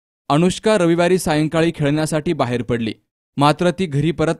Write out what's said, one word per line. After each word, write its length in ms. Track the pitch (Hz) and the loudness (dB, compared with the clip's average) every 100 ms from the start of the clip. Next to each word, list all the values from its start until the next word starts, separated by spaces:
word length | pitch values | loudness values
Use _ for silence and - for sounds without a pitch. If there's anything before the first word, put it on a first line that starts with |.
| _ _ - | _ _ -2
अनुष्का 480 | 147 180 - 220 214 | 2 2 0 0 2
रविवारी 400 | 170 170 175 180 | 2 2 2 0
सायंकाळी 540 | 180 151 156 165 165 160 | 0 0 0 0 -2 0
खेळण्यासाठी 580 | 143 151 156 156 156 | -2 0 -2 -4 -2
बाहेर 280 | 151 120 120 | -2 -2 -4
पडली, 320 | 120 120 110 - _ _ _ - | -4 -4 -4 -8 _ _ _ 0
मात्र 340 | 147 151 175 | 2 2 0
ती 140 | 175 185 | -2 -2
घरी 260 | 139 156 | -2 -2
परत 240 | 156 156 | 0 -2